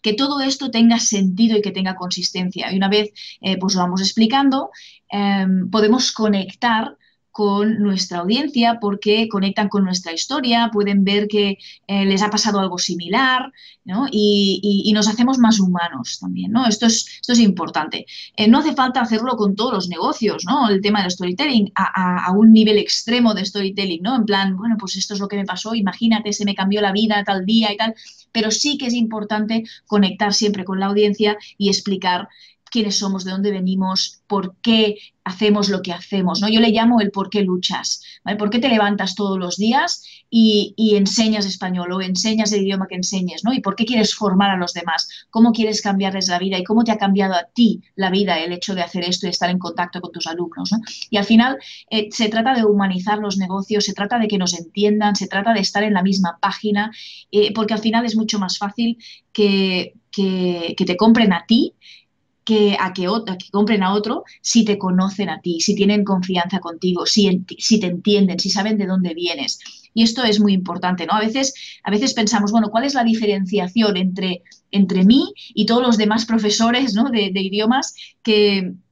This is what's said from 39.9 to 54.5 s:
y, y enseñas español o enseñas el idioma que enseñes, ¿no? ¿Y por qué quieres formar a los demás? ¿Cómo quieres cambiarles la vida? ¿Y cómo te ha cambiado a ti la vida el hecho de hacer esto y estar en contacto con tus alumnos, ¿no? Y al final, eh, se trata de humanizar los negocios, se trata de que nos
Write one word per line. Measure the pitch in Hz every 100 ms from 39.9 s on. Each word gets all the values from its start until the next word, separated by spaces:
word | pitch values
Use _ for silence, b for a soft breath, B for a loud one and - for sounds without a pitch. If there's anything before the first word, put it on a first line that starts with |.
| - B B _
y, | 233 220 208 202 -
y | 220 202
enseñas | 196 - 220 214 196
español | - 185 180 175
o | 185
enseñas | 185 185 220 220 208
el | 208
idioma | 196 196 190
que | 180
enseñes, | 180 190 180 165
¿no? | 214
¿Y | 254
por | 196 190
qué | 226
quieres | 240 202
formar | - 202 185 202
a | 185
los | 175
demás? | 175 170 165 - B B
¿Cómo | 226 233
quieres | 226 214 208
cambiarles | 208 196 196 190 196
la | 175
vida? | 190 185
¿Y |
cómo | 180 220
te | 233
ha | 208
cambiado | 196 196 190
a | 175
ti | - - 226 180 B
la | - 190
vida | 190 196 165
el | 170
hecho | 180 190
de | 185
hacer | 170 185
esto | 175 180 180
y |
estar | 175 175
en | 180
contacto | 180 165 175 175
con | 175
tus | 170 165
alumnos, | 170 170 175 180
¿no? | 220 220 B B
Y | 208
al |
final, | 196 226 247 269 B B -
eh, | 214 208
se | - 214
trata | 226 226
de | 254
humanizar | 214 202 190 180 190 208
los | 208 190
negocios, | 185 196 196 208
se | 208
trata | - 202 240
de | 220
que | 202
nos | 180